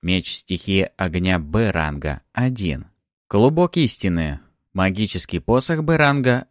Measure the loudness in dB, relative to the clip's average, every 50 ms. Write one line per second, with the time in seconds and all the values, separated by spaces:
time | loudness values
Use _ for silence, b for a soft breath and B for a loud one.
0 | -2 0 -2 0 -2 -2 -6 -6 -4 -4 -6 -6 -2 0 2 2 2 0 _ -6
1 | -6 -4 -2 -2 0 0 0 0 -2 -2 -2 0 0 0 0 0 -2 -2 -4 -4
2 | -6 -6 -6 -6 _ _ _ -2 -2 -2 -2 -2 -4 -4 -4 -4 -8 _ _ _
3 | _ _ _ _ _ _ 2 4 4 4 6 4 0 2 2 2 2 2 0 -2
4 | -2 -2 0 0 -2 -2 -4 -8 _ _ _ _ _ _ _ 0 0 0 0 0
5 | -4 -2 -2 -6 -6 -4 -6 -6 0 2 0 2 2 0 -2 -2 0 0 2 4
6 | 4 4 2 2 2 2 2 0 -2 _